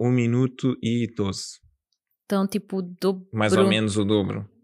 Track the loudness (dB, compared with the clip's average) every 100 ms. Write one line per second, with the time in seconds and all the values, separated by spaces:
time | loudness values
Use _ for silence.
0 | 2 2 2 2 0 0 -4 -2 -2 -2
1 | -2 -2 -4 -4 -10 -16 _ _ _ _
2 | _ _ -4 -2 0 -2 -4 -6 -6 -4
3 | -2 -2 -4 -2 2 4 4 4 0 0
4 | 2 2 0 -4 -10 _